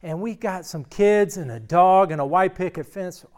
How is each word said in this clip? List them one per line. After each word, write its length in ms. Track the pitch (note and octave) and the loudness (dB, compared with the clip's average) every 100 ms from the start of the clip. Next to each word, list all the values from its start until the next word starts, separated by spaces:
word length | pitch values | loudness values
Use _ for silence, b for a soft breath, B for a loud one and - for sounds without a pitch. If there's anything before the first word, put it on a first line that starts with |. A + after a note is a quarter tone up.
and 180 | E3+ D#3+ | -10 -8
we 140 | A3 | -8
got 300 | A3 A3 F#3 | -8 -8 -8
some 200 | D#3+ D#3+ | -10 -12
kids 520 | C3+ - G3+ G#3 G#3 - | -12 0 4 4 2 -2
and 140 | D3 | -10
a 100 | A#2 | -12
dog 520 | A2+ E3 F#3 F#3+ F#3+ | -2 4 6 6 4
and 80 | D#3 | 0
a 40 | |
white 300 | C#3 E3+ F#3+ | -2 0 0
picket 320 | F#3 F3+ - D3 | -2 -8 -6 -12
fence, 380 | - F3+ - - | -10 -12 -12 -20